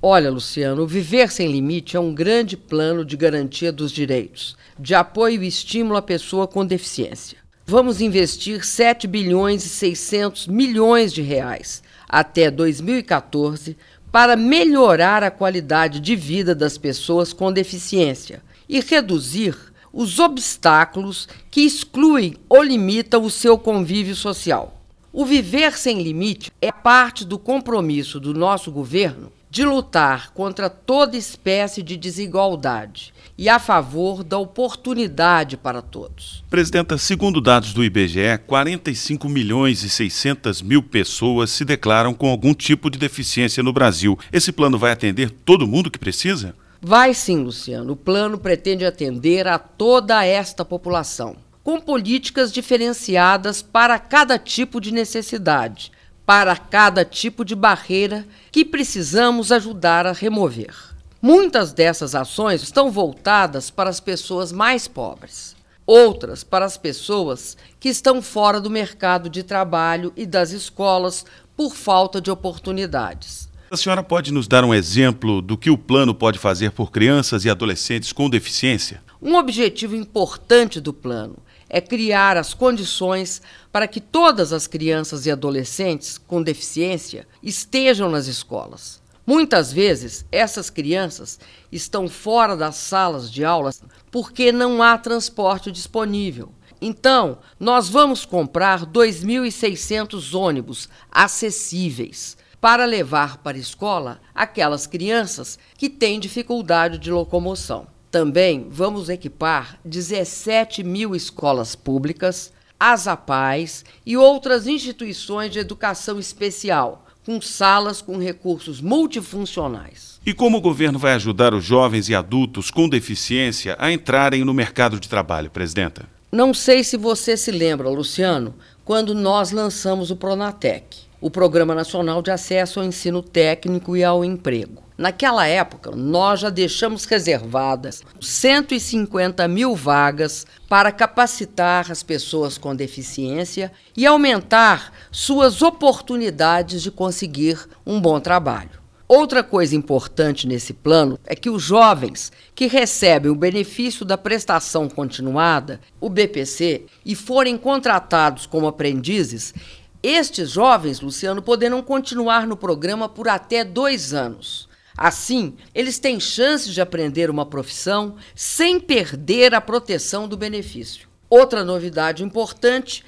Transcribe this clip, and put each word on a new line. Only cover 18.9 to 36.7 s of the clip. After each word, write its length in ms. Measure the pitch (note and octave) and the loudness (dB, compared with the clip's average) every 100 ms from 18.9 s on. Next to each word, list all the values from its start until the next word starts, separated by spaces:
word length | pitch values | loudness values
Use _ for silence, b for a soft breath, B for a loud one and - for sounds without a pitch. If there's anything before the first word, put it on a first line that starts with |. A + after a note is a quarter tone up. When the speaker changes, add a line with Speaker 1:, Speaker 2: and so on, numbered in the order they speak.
| D#4+ A3 E3+ B2+ D#3+ G#3+ C#3+ - b b | 2 2 -4 -4 -4 -4 -4 -12 b b
Speaker 1:
os 260 | - A3+ E3+ | -6 -6 2
obstáculos 1120 | E4+ C4 - - E3+ D#3 E3 F#3+ G3 F#3+ - B B | 0 0 -8 0 4 4 4 -2 -8 -10 -14 B B
que 120 | - | 2
excluem 720 | D4 D4 - B3 D#4 D4 F#3 D3 - | 2 2 -8 2 4 4 0 -6 4
ou 120 | B3+ | 6
limitam 600 | D4 B3 F#3+ A3 A#3 A#3 | 6 0 0 -2 0 0
o 80 | A3 | 0
seu 260 | - A#3+ A3 | -2 4 4
convívio 600 | A3+ G#3 E3+ G3+ F#3+ G3 | 4 -2 -2 -2 -4 -6
social. 640 | G#3 F#3+ - B2+ - - _ _ _ | -6 -6 -2 -2 -4 -16 _ _ _
O 120 | - | -4
Viver 540 | C4+ C#4 F#3 B3 D#4 D4 | 2 2 2 0 0 0
Sem 240 | B3+ G#3+ | -2 -2
Limite 480 | E3 D#3 G3+ G3 - _ | -2 -2 -4 -4 -12 _
é 120 | G#3+ | -6
parte 520 | - - B3 B3 - | 0 4 6 4 -2
do 140 | F#3+ G3 | -10 -10
compromisso 800 | - C4+ C4+ A3+ E3 D3 C#3 D3 | -2 -4 0 -2 0 -2 -4 -8
do 160 | C#3 | -6
nosso 380 | D3+ F3 G3 F3+ | 0 0 0 -4
governo 580 | C#3+ C3 D#3+ G#3 - - _ _ | -10 -4 -2 -2 -4 -18 _ _
de 180 | - C#4+ | -2 0
lutar 680 | C4+ - E3+ D3 C3 - | 0 0 2 2 0 -6
contra 380 | - G3 F#3+ G3 | -8 -8 -4 -6
toda 440 | - - C4+ C#4+ | -6 0 2 4
espécie 680 | A#3 G#3 - - G3 G3+ G3+ | 0 -10 -8 -2 0 -2 -6
de 120 | D#3+ | -10
desigualdade 1160 | F3 F3+ E3+ G3+ E3+ G3 E3+ C3 A#2 G#2 - - b b - | -10 -10 -8 -6 0 0 0 -4 -4 -8 -16 -20 b b -4
e 140 | G3 | 2
a 80 | A#3 | 2
favor 680 | - F#3+ C3 D3 F3+ F#3+ | 4 2 2 -2 -2 -4
da 140 | E3+ G3 | -4 -4
oportunidade 1200 | G3 - B3 - - A#3+ G#3+ C#3+ E3 E3+ D3 C3 | -4 -4 -4 -4 -6 -4 -4 2 4 4 2 -6
para 240 | C3 B2 | -8 -8
todos. 600 | - - - - - - - | -10 -16 -16 -16 -16 -18 -4
Speaker 2:
Presidenta, 480 | F3 E3 | 0 2